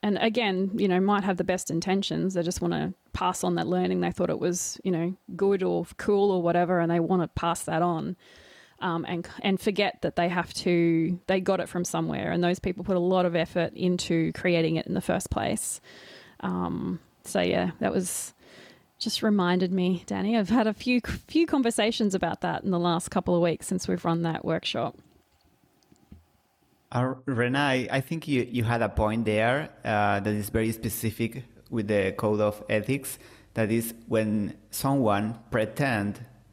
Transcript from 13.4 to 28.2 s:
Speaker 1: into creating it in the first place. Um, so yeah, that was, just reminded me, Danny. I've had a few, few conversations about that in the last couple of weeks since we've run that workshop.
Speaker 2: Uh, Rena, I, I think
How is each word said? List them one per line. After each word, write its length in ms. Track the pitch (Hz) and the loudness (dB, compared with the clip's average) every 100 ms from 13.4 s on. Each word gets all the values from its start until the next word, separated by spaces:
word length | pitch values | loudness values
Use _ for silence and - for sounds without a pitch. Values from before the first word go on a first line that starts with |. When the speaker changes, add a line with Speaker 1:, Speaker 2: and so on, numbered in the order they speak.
| 165 180 165 | -2 -2 -2
Speaker 1:
into 580 | - 180 180 - 165 160 | 0 0 0 0 0 0
creating 420 | 160 185 170 165 160 | -2 0 2 2 0
it 100 | - | -2
in 80 | |
the 60 | 180 | -4
first 300 | - 180 - | -2 -2 -2
place. 500 | - - 214 - - - - - - - - | -4 -2 -4 -6 -8 -12 -20 -20 -20 -20 -10
Um, 600 | - 180 - - - 175 _ _ | -6 -4 -4 -4 -4 -6 _ _
so 160 | - 202 | -4 0
yeah, 300 | 87 - 185 165 | 2 2 0 -2
that 120 | - | -2
was, 400 | - 180 - - - - - - - _ _ | -2 -4 -6 -10 -16 -20 -20 -20 -20 _ _
just 240 | - - | -6 -2
reminded 500 | 220 208 175 180 185 | 2 2 4 2 2
me, 320 | 185 180 180 - | 2 2 0 -2
Danny. 320 | 196 196 233 | -4 0 0
I've 100 | 190 | 4
had 180 | 233 220 | 2 2
a 60 | |
few, 280 | 208 - 247 - - - | 0 0 0 0 -8 -2
few 180 | 311 330 | 2 2
conversations 680 | 294 233 226 214 233 214 | 2 2 2 0 2 0
about 260 | 185 170 - | 2 -2 -2
that 240 | 175 165 | -4 -2
in 60 | - | 0
the 80 | 180 | 0
last 320 | 175 170 - | 2 0 0
couple 240 | - 180 175 | -4 2 2
of 60 | |
weeks 240 | 170 160 - | 2 0 -2
since 200 | 185 - | -4 -2
we've 160 | 180 175 | -2 0
run 160 | 165 | 0
that 200 | 165 160 | 0 -2
workshop. 540 | - 165 - - 117 - - _ _ _ _ _ _ _ _ _ _ - _ _ _ _ _ _ _ | -2 -2 -2 -4 -4 -6 -20 _ _ _ _ _ _ _ _ _ _ -20 _ _ _ _ _ _ _
Speaker 2:
Uh, 220 | 123 127 127 - | -2 -2 -2 -4
Rena, 320 | 123 123 135 | 0 2 2
I, 300 | 143 131 120 | 2 2 0
I 100 | 135 | -2
think 280 | 135 165 | -2 -6